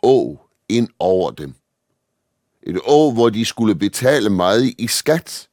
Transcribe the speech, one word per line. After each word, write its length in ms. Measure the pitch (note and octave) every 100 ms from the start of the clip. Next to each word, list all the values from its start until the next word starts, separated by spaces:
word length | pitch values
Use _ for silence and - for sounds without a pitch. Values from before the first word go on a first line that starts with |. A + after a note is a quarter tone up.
åg 480 | A#2 C3 C2+ C#2+ _ _ _
ind 200 | A#2 A#2 _
over 320 | F2 F#2 D#2+
dem. 240 | A#1 C#2+ C2 _ _ _ _ _ _ _ _ _ _
Et 180 | - F2
åg, 280 | - D3 D#3
hvor 180 | A#2 A#2
de 140 | G#2+
skulle 300 | A2+ - A2+
betale 560 | F2+ G2+ - B2+ D3 G#2
meget 440 | F#2+ F2+ A2 C3 -
i 80 | A2+
skat. 640 | - - D#3+ - - -